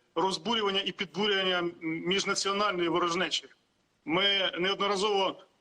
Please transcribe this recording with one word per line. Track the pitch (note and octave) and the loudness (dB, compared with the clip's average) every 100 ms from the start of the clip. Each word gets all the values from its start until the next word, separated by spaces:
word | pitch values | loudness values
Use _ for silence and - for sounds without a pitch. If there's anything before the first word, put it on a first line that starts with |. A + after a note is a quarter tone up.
| _ E3 | _ 0
розбурювання | F#3 E3 F3 A3+ G3+ G3 F#3+ | 0 0 -2 0 0 0 -4
і | |
підбурювання | - G3 F3+ G#3+ G3 F#3 F3+ | -6 -6 -2 2 2 2 0
м-, | F3 - | -2 -4
міжнаціональної | D#3+ E3 E3+ G3 F#3+ F#3+ G3 G3+ G#3 F3+ E3+ | -6 -4 0 0 0 -2 -2 0 0 0 0
ворожнечі. | E3+ F3 F3 E3 - C#3 _ _ _ _ _ D3 | 2 0 0 -2 -4 -6 _ _ _ _ _ -2
Ми | E3+ G3+ G3 F3+ E3 | 2 2 2 0 0
неодноразово, | F#3 F#3+ G3+ G3 G#3+ G3 F#3 C#3+ - _ | -2 0 0 2 2 2 0 -2 -14 _